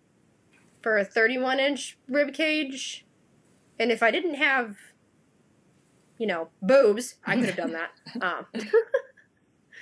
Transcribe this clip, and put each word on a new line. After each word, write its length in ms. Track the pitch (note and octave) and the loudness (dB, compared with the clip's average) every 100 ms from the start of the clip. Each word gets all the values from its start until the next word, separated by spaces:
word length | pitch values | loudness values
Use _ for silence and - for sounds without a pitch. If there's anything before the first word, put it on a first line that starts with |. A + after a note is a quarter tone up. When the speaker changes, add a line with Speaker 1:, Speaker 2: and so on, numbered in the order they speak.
| _ _ _ _ _ _ _ _ | _ _ _ _ _ _ _ _
Speaker 1:
for 140 | A#3 G#3+ | 0 0
a 80 | |
thirty-one 540 | G3 A#3 A3+ B3+ B3+ C4+ | 0 2 2 2 0 0
inch 400 | C4+ C4+ - - - | 0 -2 -8 -14 -2
rib 240 | C#4 C#4+ | 0 0
cage. 720 | C#4 D#4 D4+ C#4 C4+ - - - _ _ _ _ _ _ - | 0 0 0 -4 -8 -12 -14 -18 _ _ _ _ _ _ -2
And 100 | A#3 | -2
if 100 | A3 | 2
I 120 | A#3 | 2
didn't 240 | E4 E4+ C#4 | 2 -2 -2
have, 400 | D4 C4+ A3+ G#3 - _ _ _ _ _ _ _ _ _ _ _ _ - | 0 0 -2 -8 -20 _ _ _ _ _ _ _ _ _ _ _ _ -6
you 80 | A3 | -4
know, 200 | F3 E3 _ | -4 -6 _
boobs, 540 | F#3+ C4+ A#3 G#3 B3 - - | 4 6 6 2 -4 -8 -2
I 80 | G3 | 0
could 100 | E3+ | 0
have 100 | F3+ | -2
done 160 | E3 | -6
that. 180 | E3 E3 - | -6 -8 -12
Speaker 2:
<laughs> 180 | - A#3+ | -14 -6
Speaker 1:
Um, 240 | F3+ D3+ - | -4 -4 -8
<laughs> 120 | A#3 G#3+ A4+ A4+ C5 - _ _ _ _ _ _ - | -10 0 2 2 -2 -4 _ _ _ _ _ _ -20